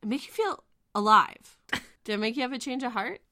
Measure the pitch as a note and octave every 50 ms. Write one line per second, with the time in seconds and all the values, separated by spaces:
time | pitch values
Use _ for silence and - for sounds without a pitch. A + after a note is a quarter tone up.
0 | - G#3 A#3+ D4+ - - - - A4 F#4+ - - - _ _ _ _ _ - G#3
1 | G3+ G#3+ G#3+ G3 D3+ - - - - - - _ _ - - - - - - _
2 | - - G#3+ G3+ G#3+ A3 A3+ C#4+ B3+ B3 C4+ A#3+ - C#4 B3+ C4+ C4 A#3+ A3+ G3+
3 | G3 B3 G4 - _ _